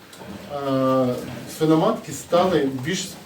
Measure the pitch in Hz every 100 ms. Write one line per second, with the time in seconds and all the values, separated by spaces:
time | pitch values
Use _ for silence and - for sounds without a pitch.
0 | - - - - - 143 139 135 131 131
1 | 127 123 - - - - 160 160 202 -
2 | - - - 170 185 160 135 131 135 185
3 | - -